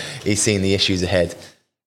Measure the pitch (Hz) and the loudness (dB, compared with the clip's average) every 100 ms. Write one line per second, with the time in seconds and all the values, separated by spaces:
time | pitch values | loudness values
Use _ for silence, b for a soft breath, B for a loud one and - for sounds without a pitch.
0 | B B - 101 - 101 95 98 - 92 | B B -2 0 2 2 2 2 2 0
1 | 87 92 85 - B B _ _ | 2 2 0 -4 B B _ _